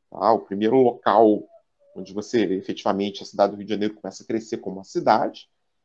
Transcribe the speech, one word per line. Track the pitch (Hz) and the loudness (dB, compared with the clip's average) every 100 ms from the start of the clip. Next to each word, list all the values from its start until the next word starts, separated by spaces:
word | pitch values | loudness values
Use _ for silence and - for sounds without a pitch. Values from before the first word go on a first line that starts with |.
| _ | _
Tá? | - 101 | -2 0
O | 113 | 0
primeiro | - 98 110 131 | -2 -2 2 4
local | 123 - 120 104 110 101 - - _ _ _ | 2 2 2 6 6 4 -2 -20 _ _ _
onde | 92 92 | -18 -14
você, | 98 104 120 | -10 -4 0
efetivamente, | 92 95 - 95 110 98 101 98 | 0 -2 -6 -6 -2 -2 -2 -6
a | 101 | -8
cidade | 101 101 | 0 0
do | 101 | -2
Rio | 101 | -8
de | |
Janeiro | 101 104 | -4 -4
começa | 104 95 - | -6 -14 -14
a | - | -8
crescer | 110 110 113 | -8 -6 -10
como | - 95 | -10 -14
uma | |
cidade | 95 175 143 110 185 - - _ _ _ | -10 -2 2 2 2 -8 -20 _ _ _